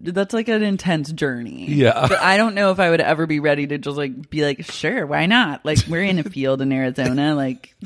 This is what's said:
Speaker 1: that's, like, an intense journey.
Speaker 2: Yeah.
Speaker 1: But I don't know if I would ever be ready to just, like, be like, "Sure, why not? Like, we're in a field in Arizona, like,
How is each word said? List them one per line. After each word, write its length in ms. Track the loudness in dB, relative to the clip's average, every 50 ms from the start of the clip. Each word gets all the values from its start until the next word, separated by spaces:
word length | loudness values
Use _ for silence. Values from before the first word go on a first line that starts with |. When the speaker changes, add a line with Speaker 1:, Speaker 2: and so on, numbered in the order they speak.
Speaker 1:
that's, 340 | -10 -4 -2 -2 -2 0 -2
like, 140 | -4 -2 0
an 160 | 0 0 0
intense 480 | 0 -2 -2 0 0 0 0 -2 -4 -4
journey. 540 | -4 -2 -2 -2 -4 -8 -10 -12 -12 -6 -2
Speaker 2:
Yeah. 380 | 2 4 6 6 6 4 2 2
Speaker 1:
But 100 | 2 4
I 160 | 4 4 4
don't 200 | 4 4 2 2
know 160 | 2 2 2 4
if 80 | 4
I 100 | 4 4
would 100 | 4 2
ever 280 | 2 2 0 0 0 0
be 100 | 0 0
ready 300 | 2 2 2 2 0 -4
to 100 | -4 -6
just, 180 | -6 -6 -6
like, 320 | -4 -6 -6 -6 -10 -12 -8
be 160 | -2 -2 0
like, 200 | 0 -2 -4 -8
"Sure, 420 | -12 -10 -6 -4 -4 -2 -2 -4
why 200 | -2 -2 0 2
not? 380 | 4 4 4 2 2 -2 -4 -4
Like, 140 | 0 0 2 0 0
we're 140 | -2 -2 0
in 160 | 0 0 -2
a 60 | -2
field 360 | -4 -6 -4 -2 0 0 0
in 120 | 0 -2 0
Arizona, 640 | 0 -2 -2 -2 -2 -2 -2 0 0 0 0 0
like, 400 | 0 -2 -4 -6 -8 -12 -20 _ _ -12